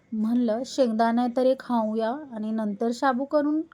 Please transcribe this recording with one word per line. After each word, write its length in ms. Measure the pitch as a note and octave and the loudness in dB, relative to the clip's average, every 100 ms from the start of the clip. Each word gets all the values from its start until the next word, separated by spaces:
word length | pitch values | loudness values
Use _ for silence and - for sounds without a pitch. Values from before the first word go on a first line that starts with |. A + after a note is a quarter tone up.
| _ | _
म्हणलं 500 | A3 A3 A#3+ A#3+ A3 C4 | -4 0 2 0 -2 -2
शेंगदाणे 720 | - B3 A3 A#3 A#3 B3 B3 | 0 2 2 2 2 0 2
तरी 180 | B3+ C4 | 2 2
खाऊया 500 | - A#3+ G#3+ A3 A3+ C#4+ C#4+ | 0 0 0 -2 -2 -4 -8
आणि 180 | A3 G#3+ | -8 -4
नंतर 400 | A3 G#3+ G3 A#3 | -4 -4 -2 -2
शाबू 300 | A#3 C4+ B3 | 0 0 0
करून 380 | C#4 D4+ D4 D#4 E4 | 0 0 2 0 -4